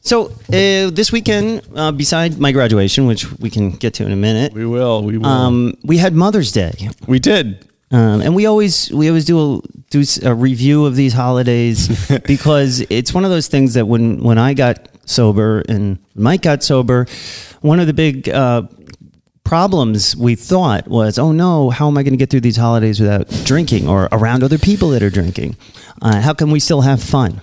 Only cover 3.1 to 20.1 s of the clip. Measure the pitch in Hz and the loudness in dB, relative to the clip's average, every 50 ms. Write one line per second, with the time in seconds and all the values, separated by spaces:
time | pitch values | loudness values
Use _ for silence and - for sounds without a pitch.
3.1 | 113 - - - - - 117 110 - 110 104 98 90 - - 113 - - 107 101 | 0 -2 -6 -12 -12 -10 -10 -6 -4 -2 -2 -2 -4 -4 -6 -6 -4 -4 -6 -4
4.1 | 101 98 101 107 110 110 127 147 104 107 113 117 117 120 127 123 113 107 104 104 | -2 -2 0 0 0 0 -2 -4 -6 -8 -6 -4 -2 -2 0 0 0 -2 -2 -4
5.1 | 110 113 110 139 135 127 127 127 123 123 123 120 - _ - - 160 170 175 190 | -4 -2 0 0 0 2 2 2 2 0 0 -2 -4 _ -2 0 2 2 2 2
6.1 | 160 160 175 202 220 214 151 113 - 110 92 82 - - 98 110 - _ - - | 2 2 2 2 2 0 -2 -2 -4 -4 -4 -6 -6 -8 -10 -12 -12 _ -4 -2
7.1 | 127 131 123 - 208 196 147 110 95 - _ _ _ _ _ _ 127 120 110 110 | -2 0 2 2 0 2 0 -4 -8 -12 _ _ _ _ _ _ 0 2 2 4
8.1 | 104 107 113 135 170 190 208 214 214 214 214 202 165 - - - - 139 156 156 | 2 2 0 0 0 2 2 2 2 2 2 0 0 -2 -4 -4 -2 0 0 2
9.1 | 165 165 147 160 170 165 151 147 131 90 - - - - - _ - 143 143 135 | 2 0 2 2 2 2 2 0 -2 -4 -6 -12 -20 -20 -18 _ 0 0 0 0
10.1 | - - - 127 120 113 123 131 131 113 123 139 147 151 151 143 127 131 139 131 | -2 -2 0 -2 0 2 2 0 0 0 0 2 2 2 2 2 2 2 0 2
11.1 | 117 127 123 127 127 123 123 120 120 120 117 120 113 107 - - 113 95 - - | 0 0 0 0 0 0 0 0 0 2 0 0 0 -2 -2 -2 -2 -4 -2 -2
12.1 | 143 127 - - 143 135 - 147 151 143 139 135 127 123 - - 104 113 123 - | -2 -2 0 0 -2 0 2 2 2 2 2 0 -2 -4 -4 -4 -4 -4 -4 -2
13.1 | - 175 190 190 180 165 147 - - 139 135 131 113 123 113 104 120 113 117 113 | -2 -2 0 0 0 -2 -2 0 0 2 2 2 2 0 0 2 2 2 2 0
14.1 | 107 - 120 120 113 110 117 135 139 135 135 123 117 - - - _ _ _ - | 0 0 0 2 2 4 2 2 2 2 0 0 0 -2 -8 -20 _ _ _ -4
15.1 | - - 120 107 104 104 107 110 110 107 - - 110 101 104 101 95 90 _ _ | 0 2 2 2 2 2 2 0 0 -2 -2 -2 -2 -2 -2 -2 -4 -6 _ _
16.1 | _ - 104 120 175 196 - 165 147 143 - - 147 131 127 117 123 123 127 - | _ -2 0 0 0 2 2 0 0 0 0 0 0 0 2 2 2 0 0 -2
17.1 | - - - - - - - - - _ - 147 156 170 175 156 147 143 160 156 | -6 -16 -16 -16 -16 -16 -18 -20 -18 _ 0 2 2 4 2 0 0 0 0 0
18.1 | 135 131 - - - 139 135 123 120 120 101 - - _ - - - _ - - | 0 -4 -6 -4 -2 0 0 2 0 0 -2 -6 -14 _ -20 -20 -20 _ -20 -20
19.1 | _ _ _ _ _ _ _ - 165 165 185 202 190 170 131 110 107 104 98 - | _ _ _ _ _ _ _ -2 0 0 2 2 2 0 0 0 0 0 -2 -2